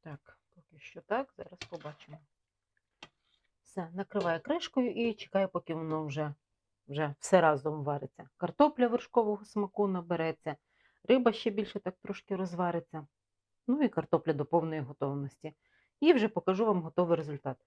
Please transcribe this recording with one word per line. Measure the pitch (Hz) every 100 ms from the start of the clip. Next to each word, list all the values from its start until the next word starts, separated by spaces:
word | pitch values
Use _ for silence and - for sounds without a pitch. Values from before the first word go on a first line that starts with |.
Так, | 160 143 _ _ _ _
поки | _ 151
що | - 170
так, | - 226 269 -
зараз | - 180 -
побачимо. | 165 151 151 - 151 _ _ _ _ _ _ _ _ - _ _ _ _ _
Все, | _ - 165
накриваю | 175 196 208 175 165
кришкою | - 330 - - 247
і | 202 233
чекаю, | 208 - 196 190
поки | 170 -
воно | 160 160 156 156
вже, | 139 151 143 _ _ _ _ _
вже | 139 151 139
все | - 185
разом | 165 147 151 151
вариться. | 143 143 139 - - _
Картопля | 170 - 294 285 240
вершкового | 233 - - 214 208 208
смаку | 208 202 - 202
набереться, | 185 170 170 160 160 - 147 _ _ _ _
риба | - 254 240
ще | 208 233
більше | 202 202 202
так | - 185
трошки | - 202 _ 190
розвариться. | 185 170 180 170 165 160 147 _ _ _ _ _ -
Ну | 269
і | 262
картопля | - 147 160 160
до | 143 151
повної | 170 160 156
готовності. | 131 143 139 143 139 _ 156 - _ _ _ _
І | 302
вже | 285 214
покажу | 175 - 185 226
вам | 185
готовий | 160 - 175 165
результат. | 151 147 139 127